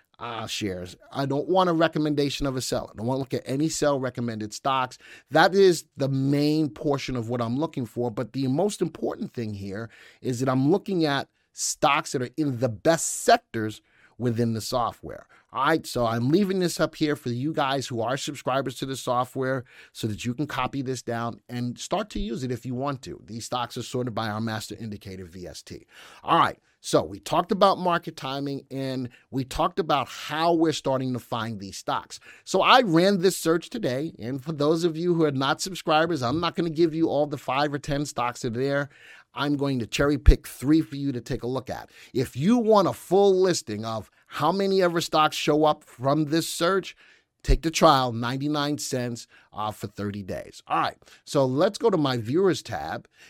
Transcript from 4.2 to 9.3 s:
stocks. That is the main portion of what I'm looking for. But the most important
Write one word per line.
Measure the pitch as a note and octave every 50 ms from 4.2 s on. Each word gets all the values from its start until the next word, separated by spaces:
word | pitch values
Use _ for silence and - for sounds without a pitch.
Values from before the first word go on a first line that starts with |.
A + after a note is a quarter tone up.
| A#2+ A#2 A2+ G#2+ G#2+ G#2 -
stocks. | - - C#3 C3+ C3 B2+ A#2+ - - - - - - _ _
That | B2+ D3+ E3+ F#3+ F3+
is | G3 G3 F#3 F3 D3+ - _ _
the | - C3+ C3+
main | C#3 C3+ C3+ C3+ C#3+ C#3+ D3 D3 D3+ D#3 D#3 C#3+
portion | - - - D3+ C#3 C3+ - - C3
of | B2 A2 A2+
what | B2 A#2+
I'm | A#2 A2+ A#2+ C3+
looking | D#3+ D#3+ - D3 B2
for. | G#2+ - B2 A#2+ A#2+
But | G#2 C3 B2+ G#2+ -
the | C3 C3+ B2+
most | C3 D3+ F#3 G#3+ G#3 - F#3
important | C#3+ - - A3+ - - - A#3+ -